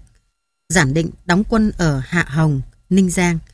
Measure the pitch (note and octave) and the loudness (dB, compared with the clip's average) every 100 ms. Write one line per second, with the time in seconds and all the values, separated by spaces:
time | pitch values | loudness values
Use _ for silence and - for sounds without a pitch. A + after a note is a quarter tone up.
0 | - _ _ _ _ _ - F3 C#3 D3+ | -10 _ _ _ _ _ -4 0 0 0
1 | D#3+ - - F3+ G#3+ A3+ G#3+ - E3 C#3 | -4 -6 -2 -2 0 0 0 0 0 0
2 | B2+ F3 - C#3+ D#3+ C#3 B2 - _ F#3 | -2 -4 -2 0 0 0 -6 -14 _ 2
3 | F#3 F3 F3 E3 - | 2 2 0 -2 -8